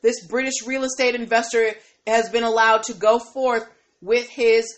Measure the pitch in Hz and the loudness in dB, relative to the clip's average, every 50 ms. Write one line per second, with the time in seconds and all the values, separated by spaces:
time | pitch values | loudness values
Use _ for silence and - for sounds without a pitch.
0 | - 220 233 - 180 165 208 247 262 262 254 - 220 226 262 269 262 262 262 - | 2 0 0 0 -10 -6 -4 -4 -4 -2 -4 -6 -6 -6 -6 -4 -4 -6 -2 0
1 | 262 247 240 247 240 214 226 226 233 233 - 233 226 220 208 - _ _ _ _ | 0 0 0 -2 -4 0 0 0 0 0 -2 0 0 0 -2 -6 _ _ _ _
2 | _ - 220 226 226 - 190 233 233 233 220 226 220 226 220 220 226 - 233 180 | _ 0 0 0 0 0 -2 -2 -2 0 0 2 4 4 4 2 0 -4 -10 0
3 | 190 214 226 240 233 - _ 269 262 254 240 226 226 - _ _ _ _ _ _ | 2 2 2 2 0 -6 _ -4 -2 0 0 -2 -4 -8 _ _ _ _ _ _
4 | - 180 226 240 240 - - - 240 226 220 226 226 220 - | -2 0 0 0 0 -4 -6 0 2 4 4 4 2 -2 -10